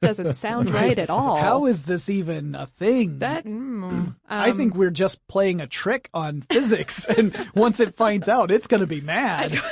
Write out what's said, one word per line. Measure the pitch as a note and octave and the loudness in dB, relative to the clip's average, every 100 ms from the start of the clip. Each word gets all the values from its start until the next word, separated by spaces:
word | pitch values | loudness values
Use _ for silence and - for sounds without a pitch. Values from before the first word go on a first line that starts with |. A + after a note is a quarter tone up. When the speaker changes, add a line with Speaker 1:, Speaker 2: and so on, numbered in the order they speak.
Speaker 1:
doesn't | C4 G#3 F3 | 0 0 -2
Speaker 2:
<laughs> | C3 G#3+ | -4 -4
Speaker 1:
sound | A#3+ A#3+ | -2 0
right | G#3 A3+ G#3+ | 2 2 2
at | D#3+ | 0
all." | F#3 C4+ D#3+ | 0 0 2
Speaker 2:
How | F3+ C4 C#4+ | 2 2 2
is | G3 | 0
this | C#3+ F3+ - | -2 -4 -2
even | G3 E3 D#3 D3 C#3 | -4 -2 -6 -6 -8
a | C3+ | -12
thing? | _ G#3 B3+ G3+ C#3 | _ 0 2 0 -2
Speaker 1:
That, | A#3+ D#4 A3 | -4 -4 -6
mm, | G#3+ C4+ A3+ F#3 F3+ F3 - | -8 -8 -8 -6 -4 -4 -8
Speaker 2:
<clears throat> | - | -8
I | G#3 G#3 | -2 -2
think | B3 B3 | 0 0
Speaker 1:
um, | F3+ | 2
Speaker 2:
we're | F#3 | 0
just | D#3+ F#3 - - | 2 -2 -2 -4
playing | G3 G3 F3 | 0 0 0
a | C#3+ | -4
trick | - F#3+ B3+ - | -6 -2 -2 -4
on | E3+ D#3 D3 | -6 -6 -6
physics, | - A#3+ C4 G#3 - - - | -2 0 2 0 0 -6 0
<laughs> | A3+ | 2
and | G#3+ - - | 2 0 -4
once | - A#3 - | 2 2 4
it | A3 - | 0 2
finds | A3 G#3 G3 | 2 2 2
out, | B3 F3+ | 2 4
it's | G#3+ - | 2 4
gonna | A3 F3+ | 2 2
be | D3+ | -2
mad. | D3 F3+ B3+ E3 D3+ | -4 -2 -2 -2 -2
Speaker 1:
<laughs> | |
I | D3+ | -4
don't | - | -6